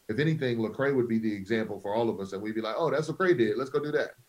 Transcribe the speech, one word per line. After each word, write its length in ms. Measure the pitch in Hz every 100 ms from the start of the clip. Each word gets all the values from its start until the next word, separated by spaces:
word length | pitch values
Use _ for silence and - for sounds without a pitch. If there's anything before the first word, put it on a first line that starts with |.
| -
If 120 | 127
anything, 380 | 151 156 131 117
Lecrae 360 | 107 107 139
would 140 | 135 117
be 100 | 113
the 140 | 110
example 480 | 104 98 113 110 101
for 120 | 101
all 160 | 107 117
of 120 | 95
us, 120 | 95
and 80 | 98
we'd 140 | 107
be 60 | 110
like, 160 | 110 110
"Oh, 120 | 160
that's 160 | 135 160
what 100 | 147
Lecrae 180 | 185 143
did. 200 | 107 107
Let's 140 | 131
go 100 | 147
do 100 | 147
that." 200 | 147 113 -